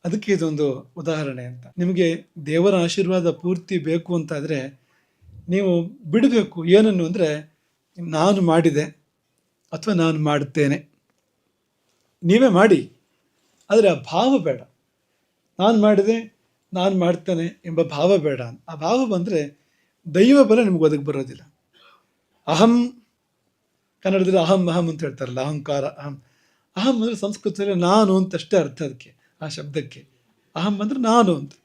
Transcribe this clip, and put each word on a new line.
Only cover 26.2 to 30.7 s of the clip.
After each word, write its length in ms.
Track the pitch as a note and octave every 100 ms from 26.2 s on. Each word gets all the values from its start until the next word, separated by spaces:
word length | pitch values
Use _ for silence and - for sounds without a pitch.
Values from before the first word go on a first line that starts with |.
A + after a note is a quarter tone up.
| _ _ _ _ _ F#3
ಅಹಂ 200 | A#3+ A#3+
ಅಂದ್ರೆ 200 | A3+ A3+
ಸಂಸ್ಕೃತದಲ್ಲಿ 600 | G3+ G3+ G#3+ G3 G3+ F#3
ನಾನು 420 | F3 G#3 G#3 F#3+
ಅಂತಷ್ಟೇ 400 | F#3 E3 - G3
ಅರ್ಥ 240 | C3+ B2
ಅದಕ್ಕೆ, 340 | D3 B2+ - _ _ _
ಆ 60 | D#3
ಶಬ್ದಕ್ಕೆ. 600 | D#3 D3 D3 B2 - _ _ _ _ _ D#3
ಅಹಂ 240 | F#3+